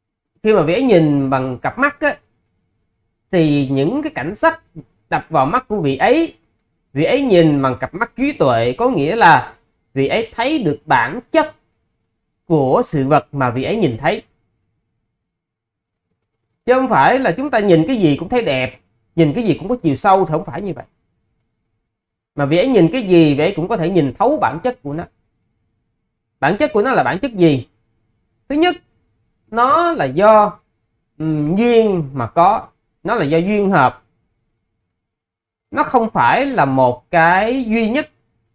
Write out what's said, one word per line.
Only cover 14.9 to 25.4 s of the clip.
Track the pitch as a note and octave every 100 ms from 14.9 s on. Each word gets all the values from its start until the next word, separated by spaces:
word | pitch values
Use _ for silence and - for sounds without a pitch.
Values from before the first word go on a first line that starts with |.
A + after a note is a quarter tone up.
| _ _ _ _ _ _ _ _ _ _ _ _ _ _ _ _ _ -
Chứ |
không | B3+ B3+
phải | E3 D3 C4
là | A#3+ E3+
chúng | C#4+
ta | A#3+
nhìn | G3+ E3 D#3+
cái | B3
gì | E3 C#3
cũng | F3
thấy | B3
đẹp, | F3+ C3 B2+ - _ _ _ E3
nhìn | D#3
cái | F3
gì | A3 C#3
cũng | F3+
có | B3
chiều | D#3+ C3
sâu, | G3+ F#3+ E3+
thì |
không | D3+ -
phải | C#3
như | G3+
vậy. | C3+ - _ _ _ _ _ _ _ _ _ _ _ _ _ _ D3
Mà | C#3
vị | E3+
ấy | C4
nhìn | A#3 E3
cái | C4 G3
gì, | E3+ D#3 C#3
vị |
ấy | E3 G3
cũng | F3+
có | A3+
thể | E3
nhìn | F#3 C#3 -
thấu | A#3+ D4
bản | A#2 D#3
chất | C3 B2+
của | C#3+
nó. | D#3 - _ _ _